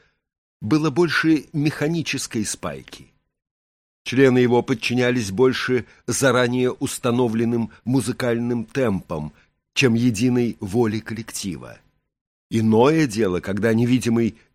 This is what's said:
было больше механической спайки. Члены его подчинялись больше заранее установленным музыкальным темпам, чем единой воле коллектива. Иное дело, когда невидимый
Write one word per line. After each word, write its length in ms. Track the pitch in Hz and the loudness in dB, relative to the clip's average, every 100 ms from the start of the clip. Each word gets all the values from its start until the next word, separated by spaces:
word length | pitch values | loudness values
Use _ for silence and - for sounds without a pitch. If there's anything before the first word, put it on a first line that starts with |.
| _ _ _ _ _ _ | _ _ _ _ _ _
было 280 | 107 151 160 | -2 0 0
больше 560 | 151 175 - 160 156 - | 0 0 2 2 2 0
механической 920 | 151 151 - 151 170 139 143 - 113 101 | -2 -2 -2 -2 -2 -4 -6 -6 -6 -4
спайки. 640 | - 87 69 64 - - _ _ _ _ _ _ _ _ _ - | -6 -10 -12 -16 -20 -20 _ _ _ _ _ _ _ _ _ -4
Члены 340 | 120 135 123 | 4 6 6
его 240 | 123 120 | 4 2
подчинялись 680 | 117 127 - 123 123 123 101 | 0 -4 -2 0 0 0 -4
больше 540 | 95 131 117 - 123 - _ - | 2 2 2 -2 -4 -4 _ -6
заранее 640 | 117 135 123 123 127 123 | 0 2 2 2 0 -2
установленным 1000 | - 135 - 127 120 123 113 117 117 110 - | -2 -8 -4 -2 0 0 0 0 -2 -4 -8
музыкальным 800 | 117 135 120 - 123 117 120 120 110 | -2 -2 -2 -4 -2 -2 -2 -4 -6
темпам, 680 | 139 123 95 - 82 76 - _ _ _ | -2 0 -2 -4 -8 -8 -14 _ _ _
чем 200 | - 123 | 0 2
единой 640 | 113 123 101 127 123 120 - | 4 2 2 0 2 0 -4
воле 420 | 101 113 113 107 | -4 0 0 -2
коллектива. 760 | - 117 113 - 98 73 60 55 _ _ _ _ _ _ _ | -8 -10 -10 -10 -8 -10 -14 -20 _ _ _ _ _ _ _
Иное 560 | 113 110 110 131 160 147 | 0 4 4 4 4 0
дело, 360 | 101 101 87 | 0 0 -2
когда 320 | 98 101 113 | -4 -2 0
невидимый 640 | 113 120 127 120 113 113 - _ | 2 2 2 2 0 0 -4 _